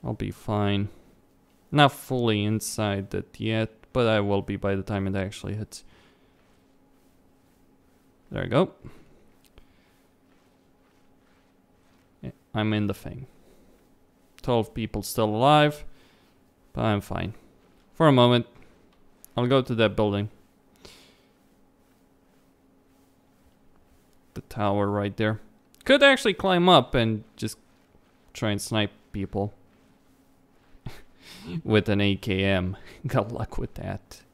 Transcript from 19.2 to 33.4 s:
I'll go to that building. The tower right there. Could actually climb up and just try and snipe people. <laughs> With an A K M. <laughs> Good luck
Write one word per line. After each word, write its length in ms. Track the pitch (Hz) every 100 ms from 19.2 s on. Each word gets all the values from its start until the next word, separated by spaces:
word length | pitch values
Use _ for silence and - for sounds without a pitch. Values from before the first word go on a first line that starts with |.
| - -
I'll 120 | 123
go 120 | 135
to 140 | 127
that 220 | 117 110 101
building. 340 | 107 101 104 - _ _ _ _ - - - _ _ _ _ _ _ _ _ _ _ _ _ _ _ _ _ _ _ _ _ _ _ _ _ _ _ _ _ _ _ _ _
The 60 | -
tower 460 | - - 104 101 101
right 280 | 104 101 95
there. 240 | 107 107 - _ _ _
Could 180 | - 277
actually 320 | 277 262 233
climb 340 | 190 196 180 180
up 260 | 170 120
and 300 | 131 113 110 - -
just 220 | 110 - _ _ _ _ _ _ _
try 180 | - 113
and 120 | 101
snipe 300 | - 110 104 - _
people. 400 | 104 98 104 101 -
<laughs> 2000 | - _ _ _ _ _ _ _ _ _ _ - - - - - - - 202 175
With 240 | 139 107 101
an 120 | 101
A 160 | 101 98
K 280 | - 95
M. 320 | 98 95 90 98 -
<laughs> 160 | - -
Good 260 | 135 107
luck 260 | 117